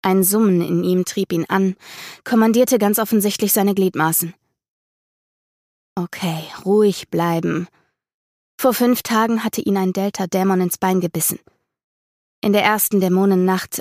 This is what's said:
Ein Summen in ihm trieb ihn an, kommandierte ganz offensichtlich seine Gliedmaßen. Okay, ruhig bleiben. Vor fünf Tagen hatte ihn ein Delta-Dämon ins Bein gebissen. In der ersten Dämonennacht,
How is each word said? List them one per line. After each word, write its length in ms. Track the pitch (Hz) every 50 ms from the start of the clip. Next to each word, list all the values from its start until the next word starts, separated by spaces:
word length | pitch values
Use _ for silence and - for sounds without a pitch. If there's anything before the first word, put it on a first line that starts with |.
Ein 220 | - 190 190 190 185
Summen 360 | 180 202 220 226 202 185 175
in 240 | 170 - 175 170 180
ihm 200 | 175 185 180 180
trieb 280 | - - 202 190 _
ihn 140 | 180 165 165 -
an, 280 | 190 190 190 190 185 _ - - - - - - - - _
kommandierte 540 | - 240 226 220 226 220 240 254 - 262 220
ganz 200 | 214 202 208 -
offensichtlich 540 | 220 - 226 214 196 208 - - 220 196
seine 220 | - 214 196 202 196
Gliedmaßen. 600 | 196 190 185 - 139 156 160 160 - 175 165 - _ _ _ _ _ _ _ _ _ _ _ _ _ _ _ _ _ _ _ _ _ _ _ _ _ _ _ _ _ _ _ _
Okay, 480 | - 175 175 - - 190 170 160 160 160 - - - -
ruhig 440 | 185 202 214 214 208 185 - - _
bleiben. 600 | - 170 170 170 170 165 165 170 165 160 175 - _ _ _ _ _ _ _ _ _ _ _ _ _ _ _ _ _ -
Vor 120 | - 262
fünf 300 | 220 - 247 240 247 -
Tagen 420 | - - 233 220 226 226 226 220 220
hatte 160 | 226 - -
ihn 160 | - 208 196
ein 160 | 196 190 185
Delta-Dämon 680 | 185 196 190 202 - - 190 175 - 190 190 196 190 185
ins 180 | 180 175 - -
Bein 220 | - 185 190 185
gebissen. 400 | 175 170 - 165 156 - - - _ _ _ _ _ _ _ _ _ _ _ _ _ _ _ _ _ _ _ _
In 120 | - 214
der 100 | 202 208
ersten 380 | - 208 214 208 - - 214 196
Dämonennacht, 800 | 185 185 180 185 196 196 190 185 180 185 185 185 - - - -